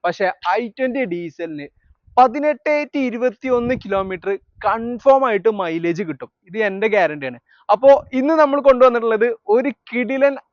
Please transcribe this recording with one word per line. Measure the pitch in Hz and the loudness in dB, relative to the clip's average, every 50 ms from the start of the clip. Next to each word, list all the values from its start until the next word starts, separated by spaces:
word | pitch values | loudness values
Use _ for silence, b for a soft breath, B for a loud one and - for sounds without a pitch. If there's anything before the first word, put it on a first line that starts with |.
| - | -4
പക്ഷെ | 175 185 - 202 240 - _ - 175 185 220 | -6 -4 -2 -4 -4 -4 _ -4 -2 -2 -2
ഐ | 240 226 _ - | -2 -6 _ -6
ട്വന്റി | 262 262 233 277 254 185 170 | -6 -4 -2 -4 -4 -4 -6
ഡീസലിന് | 175 175 165 139 - 170 165 156 147 143 - _ _ _ _ _ _ _ _ _ 247 | -8 -8 -12 -10 -12 -12 -10 -10 -12 -14 -16 _ _ _ _ _ _ _ _ _ 4
പതിനെട്ട് | 254 262 220 294 285 302 302 294 _ 311 302 294 294 285 | 4 4 2 0 -2 -2 -2 -2 _ -2 -2 -2 -2 -4
to | - 285 269 247 | -4 -4 -4 -4
ഇരുപത്തിയൊന്ന് | 220 240 240 254 202 _ - 254 254 240 240 240 254 - | -4 -2 -4 -4 -4 _ -4 -2 -2 -2 0 -2 -4 -6
കിലോമീറ്റർ | - 190 196 196 190 190 185 180 - 196 202 190 _ _ _ _ - 208 | -4 -4 -4 -4 -4 -4 -8 -8 -6 -6 -8 -8 _ _ _ _ -4 -4
കൺഫേം | 202 226 226 240 247 220 - 277 269 269 269 247 | -2 -2 -6 -8 -10 -2 2 4 4 4 2 0
ആയിട്ട് | 214 202 180 220 214 202 185 | -2 0 0 -2 -2 -2 -4
മൈലേജ് | 165 165 165 165 170 170 160 202 160 | -4 -4 -4 -4 -4 -4 -4 -6 -8
കിട്ടും. | 147 131 123 - _ _ _ 185 | -8 -12 -12 -18 _ _ _ _
ഇത് | 170 220 220 202 | -6 -4 -4 -4
എന്റെ | 190 196 214 220 202 | -2 -2 -2 0 2
ഗ്യാരണ്ടിയാണ്. | 208 175 156 151 151 139 131 123 117 b b b b b b | 2 2 2 -2 -6 -10 -10 -10 -12 b b b b b b
അപ്പോ | 208 214 262 277 277 - - - - 254 | 0 4 6 6 6 6 4 -4 -4 -2
ഇന്ന് | 262 294 330 311 | 0 0 2 2
നമ്മൾ | 302 277 269 285 247 277 | 2 2 2 2 4 4
കൊണ്ടുവന്നിട്ടുള്ളത് | 262 247 247 254 233 233 226 226 220 214 226 240 226 - _ - 208 | 6 6 6 4 4 2 -2 0 0 0 0 -2 -2 -6 _ 0 0
ഒരു | 247 262 277 240 _ _ - | 0 0 -2 -6 _ _ -8
കിടിലൻ | 220 240 247 208 269 269 269 277 277 - _ _ | -6 -4 -4 -2 0 0 0 0 0 -2 _ _